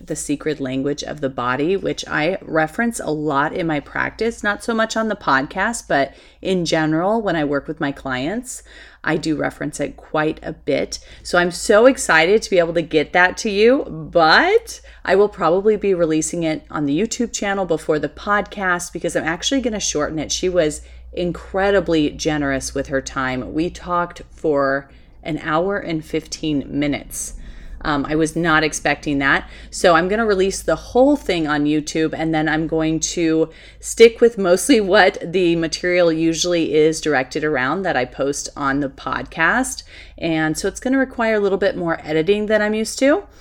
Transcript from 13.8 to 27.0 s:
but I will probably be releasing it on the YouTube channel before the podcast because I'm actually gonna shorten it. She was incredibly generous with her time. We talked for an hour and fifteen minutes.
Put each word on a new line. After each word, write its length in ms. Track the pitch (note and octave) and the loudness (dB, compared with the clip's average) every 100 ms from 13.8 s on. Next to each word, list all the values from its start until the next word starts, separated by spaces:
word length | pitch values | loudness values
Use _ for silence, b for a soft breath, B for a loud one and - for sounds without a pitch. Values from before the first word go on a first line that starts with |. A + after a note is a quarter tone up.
but 960 | - D#3 D3 F3 D#3+ F#3+ E4+ A4+ - - B B | 0 -10 -2 4 6 6 6 2 0 -8 B B
I 100 | - | 0
will 140 | F#3+ G#3 | 2 2
probably 480 | G3+ E3 F#3 G#3 G#3 | 2 0 2 2 2
be 180 | G3+ | 2
releasing 480 | F3+ E3 D#3 D#3 E3+ | 2 2 0 -2 -2
it 240 | E3 D3+ - | -4 -4 -6
on 180 | D#3+ C#3+ | -4 -2
the 120 | D3+ | 0
YouTube 340 | A3+ - A3+ | -2 -2 -6
channel 320 | - G3+ G3 | -4 -4 -2
before 360 | F3+ D#3 - D3+ | -2 -2 0 -2
the 80 | D3 | -2
podcast 840 | - G#3 G3+ G3+ - F#3+ F3 - | -6 -2 -2 -2 -4 -2 -2 -4
because 220 | E3+ E3+ | -6 -4
I'm 80 | E3+ | -2
actually 380 | F3+ E3+ - C#4 | -2 -4 -2 0
gonna 180 | A#3 G#3 | 0 -2
shorten 400 | - D3+ D3 D#3 | -2 -2 -2 -4
it. 140 | C3+ | -4
She 160 | - F#3 | -4 0
was 340 | F3 D#3 D3 b b b | 2 2 -2 b b b
incredibly 1000 | - F3 E3+ - F#3+ G3 G3+ E3+ D#3+ D3+ | -4 -4 -4 -6 0 2 4 4 2 2
generous 640 | D3+ D#3 D3+ C#3 C3+ - | 0 -2 -2 0 -2 -4
with 140 | C#3 C3 | -6 -4
her 120 | C3+ | -4
time. 540 | - C#3+ C3 B2+ F#2+ | -4 -4 -4 -4 -4
We 160 | D3+ E3+ | -4 -4
talked 520 | - F3+ F3 F3 - - | -6 -4 -2 -2 -8 -20
for 600 | - D#3+ C#3+ C#3 C#3 C#3 b b b | -4 0 2 2 0 -4 b b b
an 160 | - D3+ | -8 -6
hour 400 | D#3+ D#3 F#3+ G3+ | -2 0 0 -2
and 260 | - D#3+ | -4 -6
fifteen 600 | D3+ D#3+ D3+ - D#3 C#3+ - | -4 -6 -6 -6 -2 -2 -2
minutes. 640 | C#3+ D3 C3 | -2 -2 -4